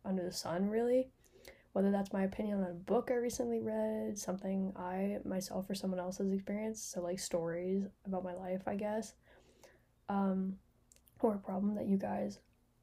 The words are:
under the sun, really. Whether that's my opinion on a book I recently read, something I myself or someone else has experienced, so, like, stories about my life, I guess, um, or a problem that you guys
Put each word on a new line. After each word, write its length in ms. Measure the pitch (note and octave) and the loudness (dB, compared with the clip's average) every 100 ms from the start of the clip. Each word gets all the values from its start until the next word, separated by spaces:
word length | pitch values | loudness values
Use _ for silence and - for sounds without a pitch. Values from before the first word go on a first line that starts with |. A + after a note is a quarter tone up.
under 200 | G3 F#3+ | -2 -2
the 80 | F3 | 0
sun, 380 | E3+ F3+ E3+ G3+ | -4 -4 0 2
really. 420 | A3 A#3+ B3+ C4 _ _ - - - _ | 2 4 4 2 _ _ -20 -20 -20 _
Whether 180 | G3 G3 | 2 4
that's 220 | G3+ G3 | 4 2
my 100 | G3 | 0
opinion 400 | F#3+ F#3+ G#3+ G3+ | 0 0 -2 0
on 80 | F3+ | 0
a 20 | |
book 380 | F3 F#3+ A3+ A#3+ | -2 2 2 4
I 40 | A#3+ | 2
recently 440 | A#3+ - A#3+ A3+ | 2 0 0 2
read, 580 | A3 G#3+ A3 A3 A3 G#3 | 0 0 0 0 -2 -4
something 560 | - F#3+ F#3+ F#3+ F#3+ - | -4 -2 0 0 0 -2
I 440 | F3+ F#3 G3 G#3 | -4 0 0 -2
myself 460 | - F#3+ F#3+ F#3+ F#3+ | -2 -2 -2 -4 -4
or 60 | G3 | -2
someone 240 | F#3+ F3+ | -2 -2
else 180 | F3+ F#3+ | -2 -2
has 140 | G3 | 0
experienced, 600 | G3 G3 G#3 A3 A3 - | 0 0 -2 -2 -4 -6
so, 100 | - | -4
like, 180 | F3 F#3 | -4 -4
stories 680 | - F3 E3 E3+ F3+ G3 G3 - G3 | -2 0 0 -2 0 0 0 -6 -4
about 180 | F#3 | -2
my 100 | F3+ | -2
life, 300 | F3+ F#3 F#3 G3+ | -6 -4 -4 -2
I 100 | G3+ | -2
guess, 380 | G#3 G#3+ A3 - _ - - - - - _ _ - | 0 -2 -4 -12 _ -20 -20 -20 -20 -20 _ _ -2
um, 480 | G3 G3 F#3+ F#3+ F#3+ _ _ _ - - - | 2 4 2 0 -4 _ _ _ -20 -20 2
or 160 | A#3+ G3+ | 2 2
a 40 | |
problem 360 | - F#3+ G3+ G#3 | -2 0 0 0
that 100 | - | 2
you 120 | G3 | 2
guys 420 | G3 F#3+ G#3 - _ _ _ _ | 2 -2 -2 -6 _ _ _ _